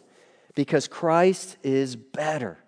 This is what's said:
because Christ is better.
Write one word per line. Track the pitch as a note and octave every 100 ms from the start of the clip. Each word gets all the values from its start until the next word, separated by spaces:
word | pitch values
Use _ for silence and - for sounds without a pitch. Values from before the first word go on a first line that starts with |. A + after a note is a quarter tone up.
| _ _ _ _ _
because | - C#3+ D3+ -
Christ | - E3 E3 F#3 F#3 - -
is | C#3 C3+ C3+ A#2+
better. | - - D3+ D#3 A2+ D#2